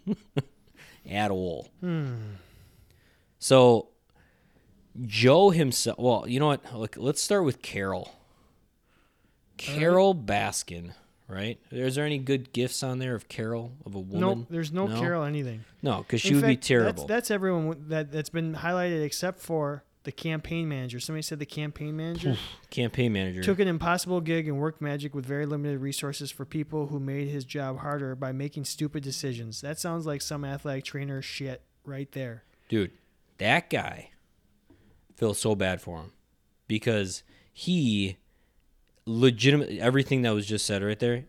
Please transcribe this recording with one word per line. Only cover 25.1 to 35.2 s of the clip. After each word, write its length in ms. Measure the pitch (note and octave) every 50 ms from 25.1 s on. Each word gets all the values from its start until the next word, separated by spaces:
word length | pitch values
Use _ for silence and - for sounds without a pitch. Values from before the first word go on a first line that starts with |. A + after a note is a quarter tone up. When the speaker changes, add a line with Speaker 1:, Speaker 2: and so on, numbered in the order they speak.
| C#3+
Speaker 2:
with 120 | C#3+ B2+
very 180 | B2+ C#3 C#3+ D3+
limited 360 | C#3+ D3+ D3 D3 D3 C#3+ C3
resources 480 | C3+ C#3 C#3 - D3+ C#3 C#3 - D3 C3+
for 160 | - - C3
people 400 | C#3 - D#3 D3 - D#3 D3+ C#3+
who 120 | C#3+ D3 C#3
made 300 | C3+ C3+ C#3 C#3+ C#3+ C#3+
his 160 | D3 C#3+ B2+
job 360 | B2+ - D3 C#3 C3 C3 C#3
harder 340 | C#3+ D3 D3 C#3+ C#3 C3 B2+
by 160 | B2+ C3+ C3
making 320 | C3 C3 C#3 D3 - D3+ C#3
stupid 380 | - - - D3+ C#3+ D3 D3+
decisions. 580 | C#3 C#3 C3 - - C3+ B2 A#2 A#2 A2+ G#2+ -
That 180 | - C#3 D#3 -
sounds 280 | - F3 E3 E3+ D#3
like 160 | D#3 D3 C#3
some 240 | - - D3+ C#3+ C#3+
athletic 380 | C3+ C#3 C#3+ - D3 C3+ C3+ C3+
trainer 360 | - - C#3+ C#3 C#3 C#3 C3+
shit 400 | C#3 - - - C#3 C3 B2+ - _ _ _ _ -
right 260 | C#3+ C#3 C3+ C#3 -
there. 320 | - C#3 C3 A#2+ A#2 A#2 - _ _ _ _ -
Speaker 1:
Dude, 220 | A2+ A2 F#2+ E2+ - _ _ _ _ _ _ _ _
that 320 | - F#2+ G#2+ C3+ E3+ - -
guy, 400 | D#3 A#2 E2 - - - - - _ _ _ _ _ _ _ _ _ _ _ _ - _ _ _ _ _ _ _ _
feel 200 | -